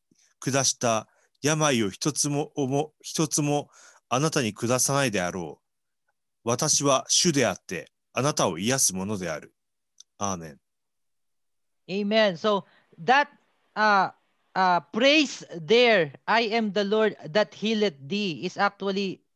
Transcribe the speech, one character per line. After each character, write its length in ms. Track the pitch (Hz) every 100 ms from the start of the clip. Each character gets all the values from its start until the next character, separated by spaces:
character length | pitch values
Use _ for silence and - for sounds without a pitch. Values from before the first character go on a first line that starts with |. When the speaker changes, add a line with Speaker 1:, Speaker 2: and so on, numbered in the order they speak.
| _ _ _ _
Speaker 1:
下 240 | - 135
し 100 | 127
た 340 | - 120 110 - _ _ _
病 400 | 139 156 151 127
を 80 | 101
一 220 | - 156
つ 160 | 127 147
も、 220 | 143 147 -
も、 400 | 131 139 156 _
一 260 | - - 156
つ 160 | -
も 260 | 147 147 135 _ - _ -
あ 100 | 123
な 120 | 156
た 100 | 156
に 140 | 113 95
下 240 | 117 127
さ 140 | -
な 120 | 139 135
い 60 |
で 100 | 101
あ 80 | 90
ろ 320 | 92 80 -
う。 880 | _ _ _ _ _ _ _ _ 113
私 340 | 120 156 -
は 220 | 143 131 -
主 220 | - 180
で 140 | 143 113
あ 60 |
っ 120 | 90
て、 280 | - 87 67 _ _
あ 120 | -
な 100 | 139
た 160 | 147 123
を 80 | 82
癒 220 | 104 131
す 160 | - 92
も 100 | 95
の 140 | 107
で 100 | 87
あ 100 | 76
る。 140 | - _ _ _ _ _ _ -
ア 160 | 101
ー 40 | 92
メ 100 | 80
ン。 120 | 71 _ _ _ _ _ _ _ _ _ _ _ _ -
Speaker 2:
Amen. 480 | 190 202 220 214 165
So 280 | 220 202 - _ _ -
that, 280 | 165 269 294 _ _ _ _ -
uh, 360 | 214 202 170 - _ _ _ -
uh, 260 | 185 175 -
praise 540 | 214 269 311 269 - - 165
there, 560 | 156 233 247 214 151 131 -
"I 240 | 214 240
am 220 | 226 220
the 60 | 190
Lord 360 | 202 214 214 - 151
that 180 | 175 208
healeth 560 | - 208 220 208 143 139
thee," 360 | 202 202 139
is 160 | 175 -
actually 640 | 196 - 196 196 196 - _